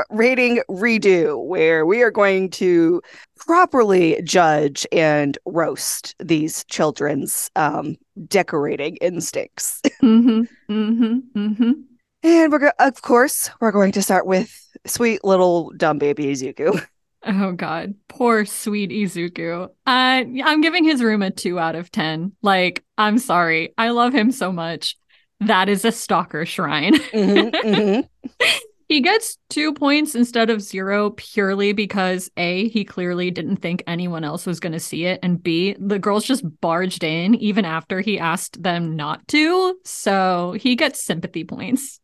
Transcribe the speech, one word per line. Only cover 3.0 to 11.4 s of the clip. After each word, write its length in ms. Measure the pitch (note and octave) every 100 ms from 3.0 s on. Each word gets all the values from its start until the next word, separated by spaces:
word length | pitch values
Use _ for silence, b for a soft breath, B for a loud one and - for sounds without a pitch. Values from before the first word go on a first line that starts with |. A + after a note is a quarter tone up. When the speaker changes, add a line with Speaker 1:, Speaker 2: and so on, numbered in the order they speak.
| B B B _
Speaker 1:
properly 840 | - E4+ E4+ C4+ G#3+ F#3 E3 D3+
judge 640 | E3 F#3 D#3+ D3+ D3+ C#3 -
and 440 | - D#3 D3 C#3+ -
roast 720 | - D#3 D#3 C3 - - - -
these 460 | D3+ D#3+ D#3 -
children's, 840 | - - D#3 D3 D3 C#3+ - - -
um, 420 | - D3+ D#3 D3 - _ G3 D#3+
decorating 720 | G3 E3+ D3 - C#3 D3 E3
instincts. 840 | F3+ E3+ D#3+ C#3 - - - - C#4+
<laughs> 40 | -
Speaker 2:
Mm-hmm, 720 | B3+ A3+ A#3+ A3 A#3+ _ -
mm-hmm, 680 | G#3+ G#3+ A3+ A3 B3 B3+
mm-hmm. 320 | G#3